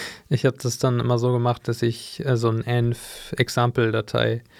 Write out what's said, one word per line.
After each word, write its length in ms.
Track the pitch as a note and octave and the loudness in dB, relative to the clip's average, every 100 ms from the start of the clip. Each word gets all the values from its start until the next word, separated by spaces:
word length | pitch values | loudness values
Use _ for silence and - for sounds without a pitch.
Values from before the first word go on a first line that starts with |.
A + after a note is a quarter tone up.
| - - - | -12 -12 -4
Ich 160 | C#3 C3+ | 2 2
hab 120 | - | 0
das 180 | B2 - | -4 0
dann 200 | C3 A#2+ | 0 2
immer 180 | A#2+ A#2+ | 2 2
so 120 | B2 | 2
gemacht, 360 | B2 A#2+ A#2+ - | 2 0 0 -4
dass 140 | A#2 | -2
ich, 400 | A#2 A#2+ - - C3+ | -2 -2 -8 -6 0
äh, 100 | A#2+ | 2
so 120 | A#2 | 2
ein 140 | A2+ A2+ | 0 0
Env-Example-Datei 1800 | B2 A#2+ A#2+ - - - - B2 - A#2+ A#2+ A2+ A2 A2 A#2+ A2+ A#2 - | 2 2 -2 -8 -16 -6 -2 0 2 2 2 2 0 0 0 0 -2 -8